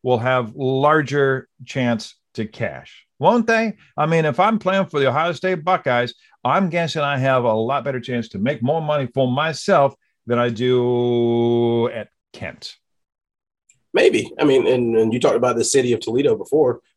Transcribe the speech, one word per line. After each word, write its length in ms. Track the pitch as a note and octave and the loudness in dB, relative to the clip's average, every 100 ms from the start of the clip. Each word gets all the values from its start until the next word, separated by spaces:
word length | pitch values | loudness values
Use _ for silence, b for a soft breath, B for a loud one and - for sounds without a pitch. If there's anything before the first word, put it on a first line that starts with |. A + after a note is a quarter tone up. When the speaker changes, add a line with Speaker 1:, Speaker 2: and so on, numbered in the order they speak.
Speaker 1:
will 160 | B2+ B2 | -2 0
have 360 | B2 B2+ A2+ B2+ | 2 0 -2 -4
larger 920 | C3 C3 D3 D#3 C3 C#3+ C3+ C3 - _ B2+ | -2 0 2 2 0 0 0 0 -6 _ -10
chance 500 | C#3 B2 A2+ - - _ - | -4 -2 -2 -6 -20 _ -10
to 100 | A2 | -10
cash, 600 | - G#2+ C2 - - _ - | -6 -8 -8 -18 -20 _ -2
won't 300 | D3+ A#3+ A3+ | 2 2 2
they? 300 | A3+ A3+ - b b | 0 -2 -6 b b
I 80 | D3+ | 0
mean, 200 | E3 D#3 | 2 0
if 140 | C3+ | 2
I'm 200 | G3+ A3 | 2 2
playing 280 | F#3 G3 F#3 | 0 -2 -2
for 120 | D3 | 0
the 100 | C3 | 0
Ohio 220 | C3 E3+ | 2 -2
State 320 | E3 F#3 F3+ | -2 -4 -4
Buckeyes, 500 | D#3+ F#3 C#3 A#2+ A#2+ - b b | -2 -2 0 0 -2 -6 b b
I'm 260 | B2 E3 F#3 | -2 0 0
guessing 320 | E3+ E3 D#3+ | -2 -4 -2
I 160 | C#3+ C#3 | -2 -2
have 280 | C3+ C3 A#2+ | 0 2 2
a 80 | |
lot 300 | A2 A2+ C#3 | 0 0 -2
better 160 | B2+ B2+ | -4 -8
chance 300 | A#2+ A#2+ A2+ | -6 -6 -6
to 100 | G2 | -4
make 220 | A2+ C3+ | -4 -2
more 200 | A#2+ E3 | -2 -2
money 260 | D3+ D3+ C3 | -2 -2 -2
for 140 | C3+ B2+ | -2 0
myself 680 | B2+ D#3+ D3 - F3 C#3 - _ _ A2+ | 0 -2 -4 2 4 2 0 _ _ -4
than 120 | A#2+ | 0
I 100 | A#2+ | 0
do 1400 | A2 B2+ B2 B2 A#2+ A#2+ A#2+ A#2 A#2 A#2 A#2+ A#2+ A#2 A#2 | 0 0 2 2 0 0 2 2 2 2 2 2 0 -2
at 200 | A2+ G#2 _ _ | -4 -14 _ _
Kent. 420 | - E2 - - - _ _ _ _ _ _ _ _ _ _ _ | -14 -14 -14 -18 -20 _ _ _ _ _ _ _ _ _ _ _
Speaker 2:
Maybe. 380 | G3+ A3 - - - | 2 4 2 -4 0
I 60 | D3 | 2
mean, 220 | C3 A#2+ | 4 4
and, 280 | B2+ A#2 A2+ | 2 2 2
and 180 | A2 | 2
you 60 | B2 | 2
talked 160 | C3+ A#2+ | 2 2
about 200 | B2 A#2 | 0 0
the 80 | |
city 300 | - C#3 B2 | 0 2 2
of 60 | A2+ | -2
Toledo 360 | A2+ A#2+ C#3+ D3+ | -2 0 0 0
before. 460 | - D3+ C3 A#2 _ | 0 2 2 0 _